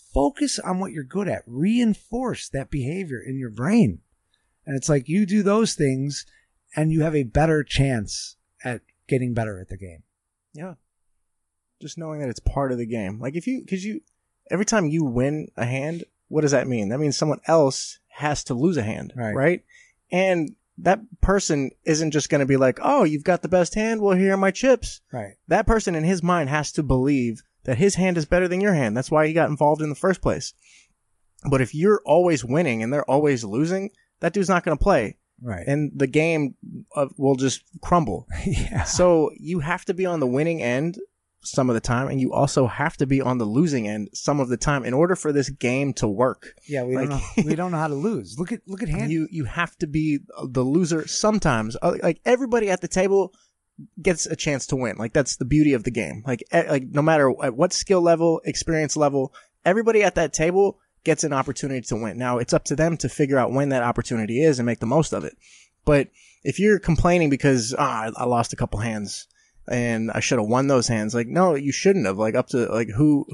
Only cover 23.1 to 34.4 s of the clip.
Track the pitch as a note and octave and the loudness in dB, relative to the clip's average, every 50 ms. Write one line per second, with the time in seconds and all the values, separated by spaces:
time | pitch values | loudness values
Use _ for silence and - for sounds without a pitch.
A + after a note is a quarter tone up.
23.1 | D3+ C#3+ - F#3 F3 - - E3 F#3 F3+ E3+ - - G#3+ G#3+ A3+ A3+ A3 G3+ G3 | 2 0 0 0 0 0 0 0 2 2 2 0 -2 -2 -2 -2 -2 0 2 2
24.1 | F#3 F3+ F#3+ F#3+ G3 F#3+ G3 F#3+ F#3 - B3 C4+ B3 A#3+ - - - - _ _ | 4 4 4 2 2 2 2 0 0 2 2 4 4 2 0 -6 -12 -16 _ _
25.1 | C3+ A#2 G#2 G2 - _ _ - E3+ G#3+ A3 - A3+ G#3+ - G3 E3+ D#3 D#3 F3+ | -10 -10 -10 -10 -14 _ _ 2 2 2 4 4 2 2 2 0 -2 0 2 0
26.1 | F#3+ E3+ F3 F3 F3+ E3+ C#3+ C3 D3+ D3+ C#3+ - - E3 D3 B2+ C3 B2+ C3 D3 | 0 2 2 2 2 2 0 0 -2 -2 -2 -2 -4 -4 -2 0 0 0 2 2
27.1 | C#3+ C3 A#2+ A#2 A2 - _ _ _ _ - C3 A#2+ A#2 G3 G3+ - E3+ F#3 F#3 | 2 2 0 -2 -4 -6 _ _ _ _ -4 -4 0 2 2 2 2 2 0 2
28.1 | F3 E3 C#3+ - F3 F3+ F#3 E3+ F3+ F#3 G3+ G#3 F3 D3 B2+ G#2 G#2+ B2+ - - | 0 -2 0 0 0 0 2 0 0 0 2 2 2 2 2 0 0 -2 -2 0
29.1 | D#3 D#3 D#3 D#3 D#3+ E3 D3 C#3+ D3+ - D3+ D3 D#3 D#3 D#3 D3+ C3 - - F#3+ | 2 2 2 2 2 2 2 2 2 2 2 2 2 2 -2 -6 -4 -2 0 0
30.1 | F3 - - B2 E2 C3+ - - - _ _ _ - - _ _ _ _ _ _ | 0 0 -2 -2 -2 -2 -6 -10 -14 _ _ _ -20 -20 _ _ _ _ _ _
31.1 | _ _ _ _ _ _ - C#3 C#3+ C3 B2 - - D3+ F3+ G#3+ G#3 - - C#3 | _ _ _ _ _ _ -2 0 0 0 0 -2 -2 0 2 4 4 2 2 4
32.1 | D3+ F3 F3+ F3 D#3+ A#2 A#2 A2+ C3+ E3+ F3 C3+ A2+ A2 A2+ A#2+ C#3+ D3 - - | 4 4 4 4 2 0 0 0 0 0 2 0 0 -2 -2 -2 -2 -2 0 2
33.1 | C3 D3 D3+ C#3+ C3+ A#2 A2+ F#2+ G#2 C3+ D#3 E3+ F#3+ G3 G3 A3 - _ _ _ | 2 2 4 2 0 0 -4 -4 -2 -2 -2 -2 -2 -4 -6 -8 -12 _ _ _
34.1 | _ _ E3 E3+ - G3+ | _ _ -4 -2 0 0